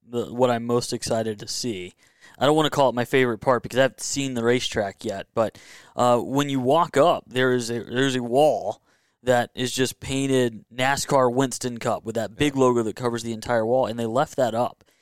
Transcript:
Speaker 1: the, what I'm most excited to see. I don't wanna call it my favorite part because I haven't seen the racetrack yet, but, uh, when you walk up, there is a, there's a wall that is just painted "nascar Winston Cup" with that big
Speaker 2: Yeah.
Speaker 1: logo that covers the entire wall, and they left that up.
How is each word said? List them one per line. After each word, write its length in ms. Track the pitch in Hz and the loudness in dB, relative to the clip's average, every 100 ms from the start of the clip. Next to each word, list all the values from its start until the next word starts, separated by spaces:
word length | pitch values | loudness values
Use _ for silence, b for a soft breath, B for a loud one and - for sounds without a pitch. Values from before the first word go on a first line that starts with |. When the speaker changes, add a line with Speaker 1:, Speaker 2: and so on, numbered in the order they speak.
| - | -10
Speaker 1:
the, 240 | 120 92 | -8 -6
what 160 | 120 123 | 0 2
I'm 160 | 117 120 | 2 0
most 260 | 120 120 | -2 -2
excited 460 | 120 - 117 110 107 | -6 -2 -2 -2 -6
to 100 | 113 | -10
see. 460 | - 123 98 90 _ b b b b | -8 -6 -8 -10 _ b b b b
I 60 | 131 | 2
don't 100 | 156 | 4
wanna 140 | 147 | 2
call 180 | - 131 | 4 2
it 60 | |
my 100 | 120 | 2
favorite 340 | 117 135 123 107 | 0 2 2 0
part 240 | 135 120 | 0 0
because 140 | - 120 | 0 0
I 40 | |
haven't 180 | 131 - | 0 0
seen 340 | - 143 139 | -8 -6 -4
the 100 | 123 | -2
racetrack 600 | 117 123 - 117 98 - | 2 2 0 -2 -4 -6
yet, 220 | 110 98 - | -8 -8 -6
but, 240 | - 107 - B B B - | -2 -2 -4 B B B 0
uh, 220 | 123 120 | 4 4
when 300 | 95 135 143 | 2 -2 0
you 120 | 135 | -2
walk 360 | 123 156 175 135 | 2 2 2 4
up, 280 | 165 131 - | 4 2 -2
there 260 | 120 131 | 0 2
is 160 | 127 113 | 2 -2
a, 120 | 117 | -6
there's 320 | - 120 139 | -4 0 0
a 80 | 127 | 0
wall 580 | 120 127 151 107 90 - _ _ _ _ | 0 4 4 2 -4 -8 _ _ _ _
that 260 | 123 123 113 - | 0 2 0 -4
is 160 | 123 | -4
just 260 | - 127 - | -2 -2 -4
painted 640 | - 135 135 131 123 107 _ | -6 -4 0 2 2 -2 _
"nascar 600 | 120 131 139 - 139 127 | -2 -2 0 2 2 4
Winston 440 | 123 135 - 127 117 | 2 -2 -2 -8 -6
Cup" 260 | - 107 | -4 -4
with 100 | 107 | -4
that 220 | 113 101 117 | -6 -6 -2
big 180 | 147 | -2
Speaker 2:
Yeah. 60 | 135 | 4
Speaker 1:
logo 240 | 127 120 | 4 4
that 100 | 110 | -2
covers 300 | - 123 117 | -4 -4 -4
the 80 | 117 | -6
entire 340 | 110 - 120 110 | -8 -2 -2 0
wall, 200 | 127 120 | 0 -2
and 120 | 117 | -4
they 80 | 117 | -2
left 300 | 120 151 - | 0 -2 0
that 180 | 123 | -2
up. 300 | 110 123 - _ _ | 0 -4 -6 _ _